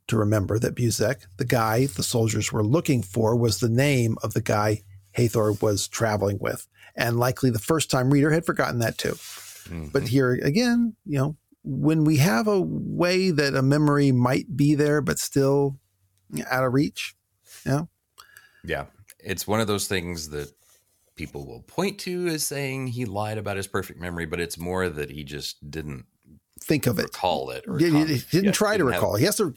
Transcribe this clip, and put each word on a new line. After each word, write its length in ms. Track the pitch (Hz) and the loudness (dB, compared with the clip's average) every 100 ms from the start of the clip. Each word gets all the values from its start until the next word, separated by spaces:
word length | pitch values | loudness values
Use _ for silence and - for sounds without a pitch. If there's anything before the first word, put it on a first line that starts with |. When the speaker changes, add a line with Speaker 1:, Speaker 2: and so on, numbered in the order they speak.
| - | -2
Speaker 1:
to 100 | 113 | 0
remember 420 | 104 107 92 107 | 4 2 2 0
that 160 | 120 - | 0 0
Buzek, 500 | 120 - 110 139 - - | -2 2 0 -2 -8 -8
the 80 | 123 | 0
guy 400 | 123 110 113 139 | 2 2 2 0
the 180 | - | -2
soldiers 480 | - 120 113 107 - | -2 0 2 0 -2
were 120 | 113 | -2
looking 380 | 107 160 170 123 | 2 2 2 0
for, 340 | 95 117 110 120 | 0 0 2 4
was 240 | 117 - | 2 2
the 100 | 117 | 2
name 480 | 120 147 131 113 - | 2 2 2 2 -2
of 100 | 113 | -4
the 80 | 110 | -2
guy 420 | 117 107 107 104 - - _ | 0 2 2 0 -6 -20 _
Hathor 420 | - 117 117 107 | 0 2 2 0
was 340 | 101 107 101 - | 2 0 0 -4
traveling 500 | - 113 104 98 101 | -2 0 2 0 0
with. 280 | - - - _ - - | -4 -6 -10 _ -16 -4
And 220 | 120 117 | -2 2
likely 300 | 127 - 127 | 0 2 0
the 100 | 113 | 0
first-time 520 | - 160 - 135 127 | 0 -2 0 0 2
reader 200 | 143 151 | 4 4
had 140 | 160 - | 2 0
forgotten 340 | 151 131 120 | -2 -2 0
that 180 | 113 - | -2 -2
too. 160 | - | -4
Speaker 2:
Mm-hmm. 760 | - - - - - - 85 76 | -6 -12 -16 -18 -20 -14 -12 -4
Speaker 1:
But 200 | 139 110 | -2 0
here 240 | 135 127 | 2 2
again, 640 | 123 143 190 247 240 233 - - | 2 2 2 2 2 0 -4 -4
you 120 | 139 | -2
know, 200 | 147 151 _ _ | -2 -4 _ _
when 400 | - 139 147 160 | -6 0 2 4
we 140 | 151 143 | 4 4
have 300 | 175 226 214 | 4 2 2
a 120 | 196 | 2
way 680 | 160 151 - 151 175 185 190 | 0 -4 -4 0 2 4 2
that 240 | 147 139 139 | 2 2 2
a 60 | |
memory 500 | 135 147 147 143 139 | 4 4 4 4 4
might 460 | 123 123 139 - 135 | 4 2 0 -2 2
be 180 | 143 143 | 2 4
there, 260 | 147 151 | 2 2
but 160 | 165 - | 0 -2
still 600 | - 143 135 143 139 139 _ _ _ _ _ - - | -2 2 2 4 0 -4 _ _ _ _ _ -10 -4
out 140 | 127 131 | 0 2
of 80 | |
reach, 420 | 135 180 - - - _ _ _ - 131 | 2 0 -4 -12 -14 _ _ _ -10 -2
you 60 | |
know? 180 | 143 165 _ _ - - - - _ 82 | -2 -4 _ _ -20 -20 -20 -20 _ -8
Speaker 2:
Yeah. 200 | 71 - _ - - | -8 -8 _ -20 -14
It's 280 | 80 87 - | -8 -6 -2
one 140 | 107 | -2
of 60 | 104 | 0
those 200 | 101 - | -2 -2
things 420 | 95 87 82 76 | -4 -4 -8 -8
that 200 | 73 73 _ _ _ _ _ _ - | -10 -10 _ _ _ _ _ _ -16
people 320 | 76 143 139 | -14 -12 -14
will 140 | 117 | -16
point 380 | - - 196 202 | -10 -4 -4 -4
to 280 | 185 180 175 | -8 -4 -4
as 180 | 156 - | -4 -4
saying 420 | 143 135 135 131 | -4 -4 -4 -6
he 180 | 120 113 | -6 -4
lied 320 | 101 107 107 | -4 -4 -4
about 180 | 101 98 | -4 -6
his 120 | 95 | -4
perfect 320 | 101 - - | -6 -6 -8
memory, 240 | 90 85 80 | -8 -6 -4
but 160 | 85 | -4
it's 160 | 82 80 | -6 -6
more 320 | 87 92 92 | -4 -2 -2
that 200 | 73 73 | -4 -8
he 140 | 73 | -10
just 460 | 69 71 - - 73 | -12 -10 -10 -12 -12
didn't 340 | 80 76 65 - _ _ 76 _ - | -10 -10 -12 -14 _ _ -20 _ -10
Speaker 1:
Think 280 | - 151 123 | -2 0 0
of 100 | - | -2
it. 40 | |
Speaker 2:
recall 460 | - - 90 73 - | -4 -6 -4 -4 -6
it 140 | - - | -10 -6
or 120 | 156 | 0
Speaker 1:
Yeah, 80 | 170 | 4
he, 40 | |
Speaker 2:
con-, 140 | 151 156 | 4 2
Speaker 1:
he 80 | 127 - | -2 0
didn't 140 | 170 202 | 2 2
Speaker 2:
yeah, 60 | |
Speaker 1:
try 200 | - 208 | 2 0
to 60 | 208 | 2
Speaker 2:
didn't 140 | 131 | 2
have 80 | 98 | 2
Speaker 1:
recall. 140 | 95 104 | 0 2
He 100 | 180 | 2
has 120 | 220 | 2
to, 160 | 175 | -2